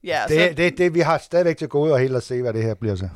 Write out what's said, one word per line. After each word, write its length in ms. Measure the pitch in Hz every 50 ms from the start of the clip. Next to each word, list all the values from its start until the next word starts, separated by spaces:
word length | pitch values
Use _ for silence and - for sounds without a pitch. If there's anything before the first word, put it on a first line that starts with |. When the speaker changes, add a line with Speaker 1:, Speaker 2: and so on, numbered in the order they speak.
| -
Speaker 1:
Ja, 220 | 180 160 143 110 -
Speaker 2:
Det, 200 | 151 156 175 180
Speaker 1:
så 40 | 165
Speaker 2:
det, 220 | 143 170 175 - 175
det, 160 | 180 175 160
vi 60 | 175
har 180 | 160 151 165 143
stadigvæk 380 | - - - 175 180 170 160
til 120 | - 160 139
gode 240 | - 143 147 160 151
og 60 | 127
helt 180 | 131 131 131
at 60 | 123 -
se, 200 | - 131 123 123
hvad 100 | 120 107
det 100 | 113 110
her 120 | 113 107
bliver 200 | - 117 110 101
så. 140 | 92 98 92 -